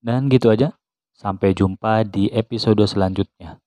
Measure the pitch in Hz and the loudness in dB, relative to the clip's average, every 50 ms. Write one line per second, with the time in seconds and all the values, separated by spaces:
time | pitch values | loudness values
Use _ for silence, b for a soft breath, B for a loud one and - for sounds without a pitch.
0 | _ 117 117 127 135 139 131 127 - 117 110 107 135 160 - _ _ _ _ _ | _ -2 -2 -2 0 2 2 4 4 4 2 4 0 -2 -2 _ _ _ _ _
1 | _ _ _ _ - 104 95 98 - 98 95 92 101 95 95 - - 110 110 110 | _ _ _ _ -8 -8 -6 0 0 0 2 2 0 0 0 -4 -2 -2 0 0
2 | 113 104 95 98 98 104 - 113 110 _ 117 110 - 117 107 104 104 98 - 104 | 0 -2 -2 -4 -4 -2 -2 -4 -4 _ -6 -4 0 0 2 2 2 0 0 -2
3 | 95 92 95 95 98 _ _ _ 95 82 - _ _ | -2 -2 -2 -4 -6 _ _ _ -20 -20 -20 _ _